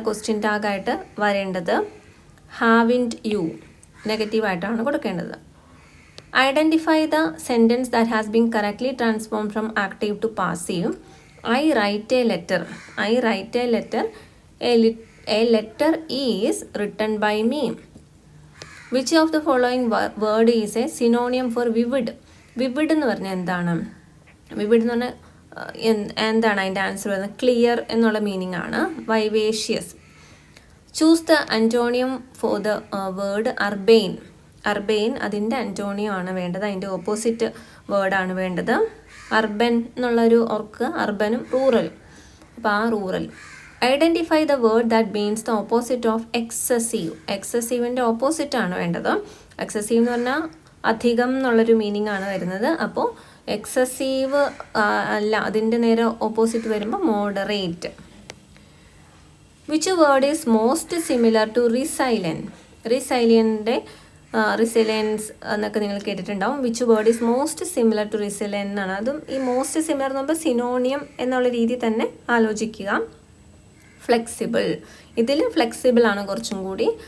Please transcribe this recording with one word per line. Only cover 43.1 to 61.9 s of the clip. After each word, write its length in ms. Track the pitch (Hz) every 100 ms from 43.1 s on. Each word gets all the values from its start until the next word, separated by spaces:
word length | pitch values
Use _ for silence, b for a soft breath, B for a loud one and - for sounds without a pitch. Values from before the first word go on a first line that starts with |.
| 175 - B B B B - 247
Identify 480 | 277 330 339 330 311 294
the 80 | 269 226
word 200 | 226 226
that 140 | 226 208 208
means 220 | 208 220 -
the 60 | 214
opposite 440 | 208 233 247 247 233
of 80 | 226 - 240
excessive. 720 | 226 - - 233 226 214 165 - - 202
എക്സസീവിൻ്റെ 680 | - 240 233 247 240 254 233
ഓപ്പോസിറ്റ് 460 | 226 269 320 285 247
ആണ് 120 | 180 180
വേണ്ടത്. 300 | 175 170 208 403 - B B B
എക്സസീവ് 360 | 185 214 220 233
എന്ന് 100 | 240
പറഞ്ഞാൽ 280 | 240 247 294 320 - - - 220
അധികം 380 | 220 233 233 247 269
എന്നുള്ളൊരു 360 | 262 226 226 226
മീനിങ് 280 | 208 208 214
ആണ് 120 | 196 196
വരുന്നത്. 360 | 190 180 190 269 -
അപ്പോൾ 220 | 214 - 466 - B B B 208
എക്സസീവ്, 840 | - 262 254 - 269 262 269 285 269 - - 226
ആ, 20 | 208 208 208 214
അല്ല, 180 | 208 214 202
അതിൻ്റെ 300 | 214 220 233 233
നേരെ 200 | 226 226 - 220
ഓപ്പോസിറ്റ് 400 | 220 226 226 226
വരുമ്പോൾ 280 | 214 208 392 320
moderate. 760 | 208 202 196 202 202 180 175 - - - - - - - b b b b b b b b b - _ -
Which 140 | 311 381 359
word 240 | 294 269 277
is 100 | 302 240 220
most 320 | 233 320 - 339 -
similar 360 | 247 226 220 220 240
to 40 | 233 240
resilient? 640 | 302